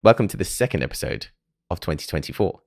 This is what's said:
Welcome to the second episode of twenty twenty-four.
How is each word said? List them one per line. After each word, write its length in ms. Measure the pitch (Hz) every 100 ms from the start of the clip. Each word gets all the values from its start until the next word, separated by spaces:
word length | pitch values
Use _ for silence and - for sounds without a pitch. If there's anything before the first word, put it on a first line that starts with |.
Welcome 240 | 107 117 104
to 80 | -
the 80 |
second 400 | - - 127 87
episode 440 | 65 - 67 55 - _ _ _ _
of 120 | 87
twenty 260 | - 76 -
twenty-four. 540 | 80 - - 101 -